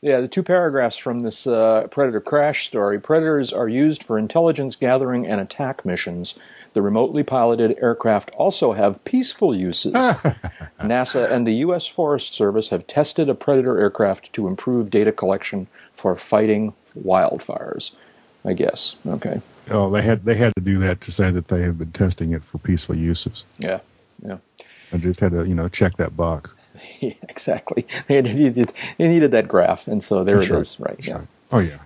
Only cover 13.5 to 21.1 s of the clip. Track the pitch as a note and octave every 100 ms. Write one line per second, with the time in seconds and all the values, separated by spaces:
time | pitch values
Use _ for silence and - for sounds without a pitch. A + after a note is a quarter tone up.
13.5 | C3+ B2 A#2 G2+ - G2+ F#2+ - - G2
14.5 | F#2+ - B2 G#2+ G#2 G#2+ G#2+ F#2 G2 -
15.5 | G2+ F#2 - - - F#2+ F2 - G#2+ A2
16.5 | G#2+ G#2+ - _ - F#2+ F#2 - - -
17.5 | - - - - - _ _ _ _ -
18.5 | F2 - - - - - - - A2 -
19.5 | - - G#2+ G2 G#2 G#2+ A2 G2+ A2 A#2
20.5 | - F#2+ G2 F#2+ F2+ -